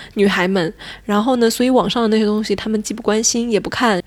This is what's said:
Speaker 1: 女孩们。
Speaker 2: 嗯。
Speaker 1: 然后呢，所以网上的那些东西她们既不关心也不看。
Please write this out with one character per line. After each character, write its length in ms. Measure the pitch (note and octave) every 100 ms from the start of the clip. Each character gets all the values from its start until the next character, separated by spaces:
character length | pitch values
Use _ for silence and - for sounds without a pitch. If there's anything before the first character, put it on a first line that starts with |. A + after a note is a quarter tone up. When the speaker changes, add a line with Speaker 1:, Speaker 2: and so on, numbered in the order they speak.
| -
Speaker 1:
女 140 | G#3+ G3+
孩 180 | F#3 F3+
们。 180 | F#3+
Speaker 2:
嗯。 100 | E3 - - - -
Speaker 1:
然 180 | G#3
后 100 | A#3 B3
呢， 140 | A3+
所 160 | - B3
以 40 |
网 200 | B3+ F3+
上 100 | B3
的 80 | A3+ A3
那 0 |
些 80 |
东 200 | G#3 G#3+
西 100 | G#3+
她 160 | G3 A3
们 100 | G#3+
既 140 | G#3+
不 80 | A3
关 180 | - A3
心 300 | A#3 A#3 A#3+
也 80 | G3+
不 100 | -
看。 320 | - A#3+ F#3